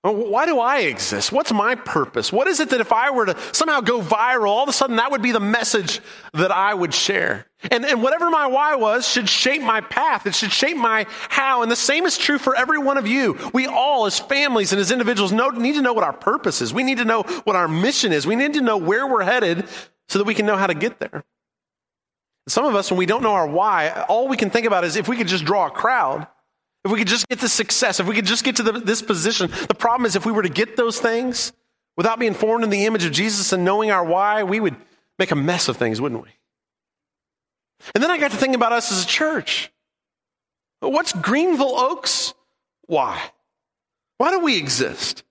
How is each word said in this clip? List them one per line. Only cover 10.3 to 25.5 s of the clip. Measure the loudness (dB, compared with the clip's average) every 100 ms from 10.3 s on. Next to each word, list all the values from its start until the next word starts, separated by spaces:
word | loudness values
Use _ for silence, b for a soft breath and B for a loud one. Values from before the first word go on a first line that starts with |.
should | -2 -2
shape | 0 0 0
my | 0 0 -2 B B
how. | 0 2 2
And | 2
the | 0
same | 2 2
is | 0 0
true | 0 2
for | 2
every | 0 2 2
one | 2 0
of | 0
you. | 2 0 -2 B
We | -2 0
all, | 0 2 2 0
as | -2
families | -2 0 2 2 0
and | 0
as | 0
individuals, | 0 0 0 2
know, | 2 0
need | 0 0
to | 2
know | 2
what | 2
our | 0
purpose | 0 -2 0 -2 -2
is. | -2
We | -2
need | -2 0
to |
know | 0 0
what | -2 -4 0 0
our | 2
mission | 2 0 0 2
is. | 0 0
We | 0
need | 0
to | 0
know | 0 0
where | 0 0 2
we're | 0
headed | 2 2 2 0 -4 B B _ _
so | -2
that | 0
we |
can | 0 0
know | 2
how | 0
to |
get | 0 -2 -4
there. | -10 -10 -16 _ _ _ _ _ _ _ _ _ _ _ -4
Some | 0
of | 2 0
us, | 0
when | 0
we | 0
don't | 0
know | 2
our | 0 0
why, | 0 2 2 0 -4 -2
all | 0 0
we | -2
can | 0
think | 0 2
about | 0
is | 0
if | -2 -2
we | -2
could | -2
just | -2
draw | 0